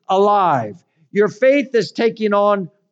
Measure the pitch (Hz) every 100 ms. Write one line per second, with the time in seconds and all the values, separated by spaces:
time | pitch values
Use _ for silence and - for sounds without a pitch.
0 | - 190 202 208 180 139 110 - _ _
1 | _ 190 208 - 262 285 240 233 185 -
2 | 233 226 214 202 202 202 175 _ _